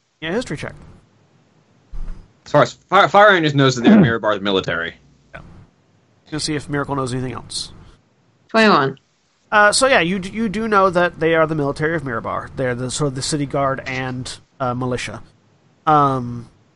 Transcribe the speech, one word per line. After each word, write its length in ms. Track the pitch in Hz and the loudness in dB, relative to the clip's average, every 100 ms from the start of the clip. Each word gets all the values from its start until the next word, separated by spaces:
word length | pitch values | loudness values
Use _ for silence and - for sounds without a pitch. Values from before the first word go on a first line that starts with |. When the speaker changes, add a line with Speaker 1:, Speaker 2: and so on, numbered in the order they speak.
| _ - | _ -14
Speaker 1:
Yeah, 140 | 160 | -6
history 240 | 208 - 156 | -6 -6 -8
check. 180 | - - - - _ _ _ _ _ _ _ _ _ - - - - _ - | -12 -16 -20 -20 _ _ _ _ _ _ _ _ _ -10 -8 -10 -14 _ 0
Speaker 2:
As 60 | |
far 120 | 147 | 2
as 100 | 120 | 2
Fire, 340 | - - 185 165 | -2 0 2 4
Fire 240 | 202 208 | 6 6
Rangers 240 | 185 151 143 | 6 2 2
knows 220 | 135 123 | 2 4
that 60 | |
they're 100 | 117 | 6
Speaker 3:
<clears throat> 260 | 214 139 113 | 6 6 2
Speaker 2:
Mirabar's 220 | 107 101 | -2 -2
military. 540 | 101 95 - 85 82 - _ _ _ | 0 -2 -2 -4 -6 -10 _ _ _
Speaker 1:
Yeah. 80 | - - - - _ _ _ _ _ - | -20 -20 -20 -20 _ _ _ _ _ -12
Gonna 120 | 151 | -8
see 140 | 160 151 | -6 -6
if 120 | - | -4
Miracle 280 | 143 139 139 | -4 -4 -4
knows 180 | 131 | -4
anything 180 | 127 127 | -4 -6
else. 400 | 113 - - - - - - _ _ _ _ _ | -10 -12 -12 -12 -16 -20 -20 _ _ _ _ _
Speaker 4:
Twenty-one. 500 | 226 214 165 135 - _ _ _ _ - | 2 4 4 0 -6 _ _ _ _ -2
Speaker 1:
Uh, 220 | 214 208 | 4 4
so 160 | 202 262 | 4 2
yeah, 140 | 240 | 2
you 180 | 170 196 | 2 -4
d-, 100 | 180 | -6
you 200 | 208 226 | -6 -6
do 180 | 196 226 | -4 0
know 220 | 202 190 | 2 2
that 320 | 175 175 147 | 2 0 0
they 140 | 160 165 | 0 2
are 120 | 160 | 2
the 80 | 156 | 0
military 400 | 143 143 156 165 | -4 -2 -4 -4
of 80 | |
Mirabar. 460 | 135 113 98 90 - - | -6 -8 -6 -6 -8 -6
They're 180 | 127 123 | -4 -4
the, 160 | 127 | -6
sort 160 | - 147 | -4 -4
of 80 | 131 | -4
the 60 | |
city 240 | - 151 139 | -6 -4 -4
guard 360 | 143 139 135 131 | -2 -2 -4 -6
and, 520 | 131 131 127 123 - _ - | -8 -6 -8 -10 -14 _ -8
uh, 140 | 127 | -4
militia. 500 | 123 127 123 - 110 - _ _ _ _ _ 160 | -4 -4 -4 -8 -12 -18 _ _ _ _ _ 2
Um, 600 | 151 143 131 120 120 117 _ _ | 4 4 0 -6 -10 -14 _ _